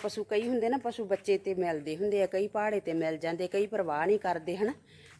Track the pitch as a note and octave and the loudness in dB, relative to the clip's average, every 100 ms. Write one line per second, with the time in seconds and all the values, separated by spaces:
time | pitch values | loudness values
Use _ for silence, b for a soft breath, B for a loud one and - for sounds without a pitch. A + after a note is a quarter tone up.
0 | G#3 - G3+ G#3+ A#3 B3 A3+ C4 A#3 A3+ | 0 -4 -2 0 2 0 2 0 -2 -6
1 | G#3 F#3+ - F#3+ G3 F#3 F3 D#3 C#3+ D#3 | -2 -2 2 0 0 -2 0 0 -2 -2
2 | G3+ G3+ F#3 F#3+ G3+ G#3+ G#3+ G#3 F3 E3 | 0 2 2 2 -2 0 0 0 0 -2
3 | D#3+ D#3 E3 E3+ F3+ G3 G3+ G#3 E3+ D3 | 0 -2 -2 -2 -2 0 0 0 0 2
4 | F3 G#3 F#3 E3+ D#3+ F#3 G#3+ D4 B B | 4 2 2 -2 -2 0 0 -2 B B
5 | B B | B B